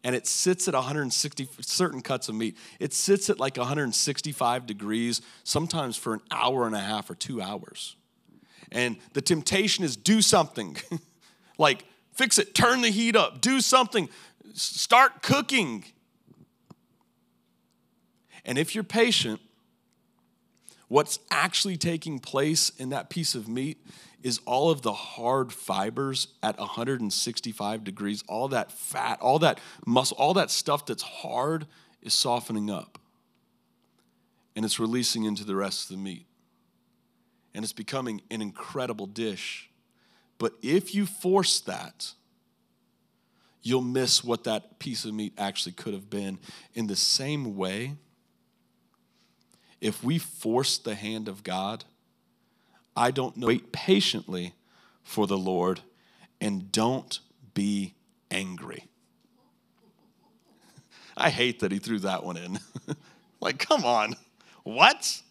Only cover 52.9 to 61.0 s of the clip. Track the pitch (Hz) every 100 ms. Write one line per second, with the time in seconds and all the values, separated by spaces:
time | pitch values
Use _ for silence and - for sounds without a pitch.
52.9 | - 120 131 131 - 120 120 - - -
53.9 | 196 - 107 - 92 90 - _ _ _
54.9 | _ - - 101 98 92 90 90 90 -
55.9 | _ _ _ - _ 107 98 98 110 113
56.9 | 131 - - _ _ 123 - 101 101 92
57.9 | _ _ _ _ 92 95 87 - 69 -
58.9 | _ _ _ _ _ _ _ _ _ 220
59.9 | _ _ _ _ _ _ _ _ - _
60.9 | -